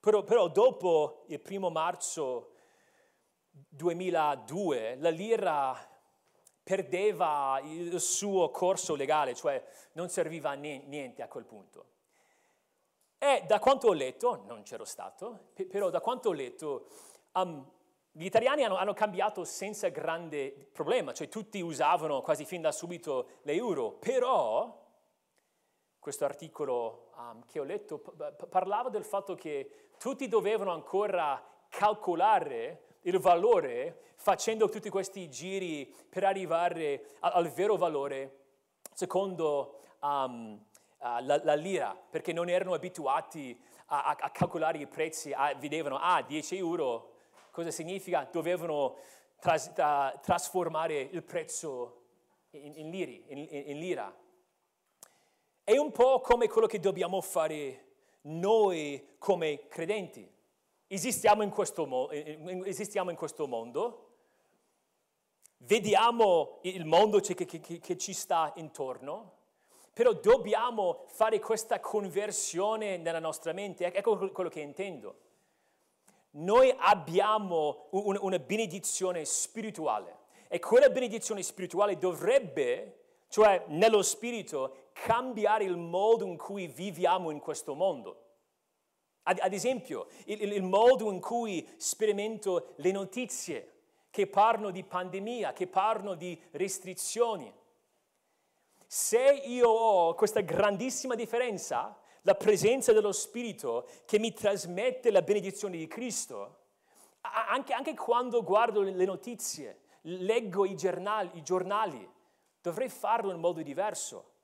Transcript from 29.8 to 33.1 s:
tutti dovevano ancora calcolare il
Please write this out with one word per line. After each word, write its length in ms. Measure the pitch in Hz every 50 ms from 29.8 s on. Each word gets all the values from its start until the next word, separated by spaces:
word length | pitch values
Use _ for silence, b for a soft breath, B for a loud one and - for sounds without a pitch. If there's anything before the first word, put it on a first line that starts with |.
| _ _ _ _
tutti 300 | - 233 277 269 277 233
dovevano 420 | 196 220 175 202 220 - 196 196
ancora 720 | 175 160 - - - 190 208 202 185 175 165 147 135 120 - B B B _ _
calcolare 1300 | - - 196 208 214 214 - 180 175 160 180 214 220 190 160 143 127 117 113 135 165 - - _ _ _
il 180 | _ 180